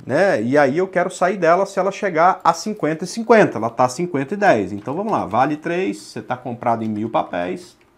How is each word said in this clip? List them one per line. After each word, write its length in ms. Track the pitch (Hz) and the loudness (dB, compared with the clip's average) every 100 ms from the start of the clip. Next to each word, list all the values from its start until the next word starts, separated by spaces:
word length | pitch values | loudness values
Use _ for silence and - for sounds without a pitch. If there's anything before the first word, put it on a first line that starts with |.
| - | -2
né? 360 | 139 196 139 | 0 2 2
E 140 | 117 143 | 2 4
aí 220 | 139 151 | 4 2
eu 100 | 185 | -2
quero 220 | 175 180 | -2 -2
sair 260 | - 180 202 | 0 -2 2
dela 300 | 160 180 196 | 4 4 2
se 120 | 196 | -2
ela 140 | 190 | -2
chegar 480 | 196 202 156 180 185 | -2 -2 2 2 4
a 120 | - | 2
cinquenta 500 | 165 214 214 151 160 | 0 -2 -4 -4 -4
e 20 | 180 | -6
cinquenta, 520 | - 226 226 165 113 | -2 4 6 6 2
ela 100 | 113 | -4
tá 160 | - | 0
a 40 | 127 | 0
cinquenta 420 | 147 175 139 139 | 0 -4 -4 -4
e 40 | 202 | 0
dez. 360 | 196 123 92 | 2 4 0
Então 220 | 101 95 | -6 -8
vamos 180 | 156 214 | -6 -2
lá, 140 | 147 90 | -2 0
Vale 320 | 110 143 151 | 0 0 -2
três, 400 | 170 175 196 - | -4 -4 -4 -6
você 240 | - 123 | -10 -12
tá 160 | - 123 | -8 -8
comprado 440 | 135 113 120 113 | -8 -6 -2 -2
em 60 | 110 | -2
mil 220 | 104 110 | -4 -2
papéis, 640 | - - 90 90 180 - _ _ | -4 -4 -4 -6 -8 -12 _ _